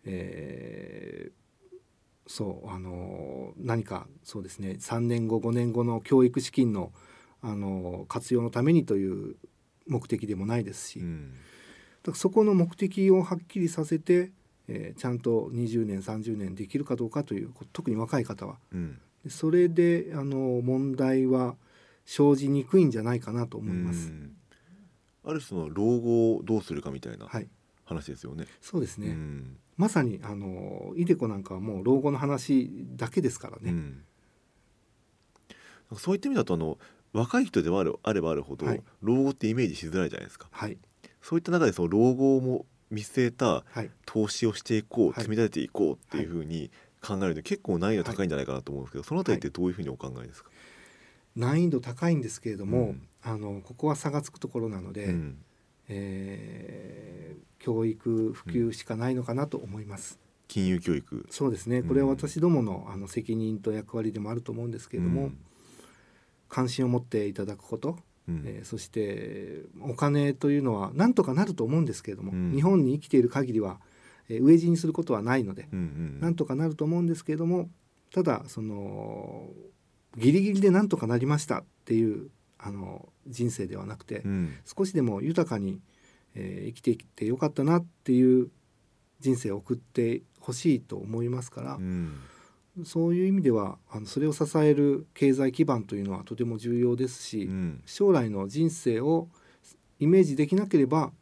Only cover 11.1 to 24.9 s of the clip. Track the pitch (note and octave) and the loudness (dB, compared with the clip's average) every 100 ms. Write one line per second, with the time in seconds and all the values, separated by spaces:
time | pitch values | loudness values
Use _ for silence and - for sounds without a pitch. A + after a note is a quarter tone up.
11.1 | D#2+ C#2 B1+ - - - - - _ - | -8 -12 -18 -20 -20 -20 -20 -20 _ -8
12.1 | E3 F#3+ A3 G#3+ F#3+ E3+ - G3 G3 F#3+ | -2 2 4 6 6 4 0 -4 2 6
13.1 | F#3 F3 F3 - G3 E3 E3 D3+ D#3+ D#3+ | 6 4 -4 -6 -2 -2 -2 -2 -2 4
14.1 | F3+ F#3 _ _ _ - G#2+ F#2+ - B2+ | 2 2 _ _ _ -10 -8 -8 -6 -4
15.1 | A#2+ A#2+ A2+ - A#2+ A#2 A#2 A2 G2 F#2+ | -2 2 0 0 -4 -2 0 0 -4 -4
16.1 | A2 A2 G#2+ F#2+ F#2+ G2+ C3 C#3+ B2 A#2 | -8 -6 -6 -6 -8 -6 -4 -2 -4 -2
17.1 | D3 C#3+ G2 - - - - - A2 B2+ | -4 -4 -6 -6 -12 -12 -6 -2 -2 0
18.1 | C#3 A2 G#2 G2 - _ F#2 E2 - _ | 0 -2 -8 -10 -12 _ -8 -8 -10 _
19.1 | _ C#3+ - D#3 F3 F3 E3 F3 E3+ - | _ -16 -4 2 4 4 4 4 2 -2
20.1 | D#3 C#3 C3+ C3 B2 B2 C3 C#3 C3 C3 | -6 -4 -2 0 0 0 0 0 0 2
21.1 | C3 C3 B2+ B2 B2 _ - _ _ - | 4 4 2 2 -4 _ -20 _ _ -10
22.1 | - C#3+ C#3 C#3 C#3+ B2+ F#3+ D#3 A2+ A2 | 4 6 6 4 0 4 6 6 4 0
23.1 | A#2+ A#2+ A#2 A#2+ A2 G#2+ F2+ F2 F2 E2 | -2 -2 -4 -4 -6 -4 -2 -2 -4 -6
24.1 | D#2 C#3+ - _ _ _ F#3 G3 | -12 -16 -20 _ _ _ -20 -20